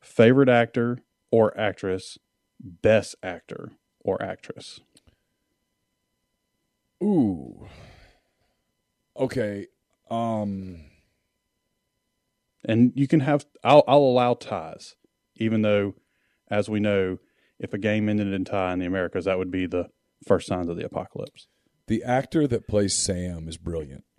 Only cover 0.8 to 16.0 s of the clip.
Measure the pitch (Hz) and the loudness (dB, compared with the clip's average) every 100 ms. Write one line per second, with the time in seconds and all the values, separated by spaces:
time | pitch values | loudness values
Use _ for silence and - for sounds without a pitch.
0.8 | 117 123 _ _ _ 113 107 - 107 92 | -4 -4 _ _ _ 2 2 2 -4 -4
1.8 | 98 92 - - _ _ _ _ - 87 | -6 -6 -8 -20 _ _ _ _ -20 -2
2.8 | 107 110 92 - 92 90 _ - 87 _ | 4 4 2 -10 -12 -12 _ -14 -14 _
3.8 | _ _ - 95 98 92 - - - - | _ _ -6 -4 -4 -10 -12 -16 -16 -20
4.8 | _ _ _ _ _ _ _ _ _ _ | _ _ _ _ _ _ _ _ _ _
5.8 | _ _ _ _ _ _ _ _ _ _ | _ _ _ _ _ _ _ _ _ _
6.8 | _ _ 208 185 113 87 62 50 - - | _ _ 0 2 2 0 -10 -18 -20 -20
7.8 | - - - _ _ _ _ _ _ _ | -20 -20 -20 _ _ _ _ _ _ _
8.8 | _ _ _ - 135 135 107 101 98 _ | _ _ _ -6 -4 -2 -4 -4 -10 _
9.8 | _ _ _ 117 117 110 104 95 92 87 | _ _ _ -4 -2 -2 -4 -6 -10 -16
10.8 | 73 _ _ _ _ _ _ _ _ _ | -20 _ _ _ _ _ _ _ _ _
11.8 | _ _ _ _ _ _ _ _ - 113 | _ _ _ _ _ _ _ _ -2 4
12.8 | 123 127 139 165 135 147 - _ 113 147 | 4 4 2 2 2 0 -2 _ 6 6
13.8 | - 139 139 123 123 120 - 98 80 - | 8 6 6 4 2 0 -4 -8 -10 -16
14.8 | - _ _ _ _ _ 110 110 107 104 | -20 _ _ _ _ _ -2 0 2 2
15.8 | 101 95 | 0 -6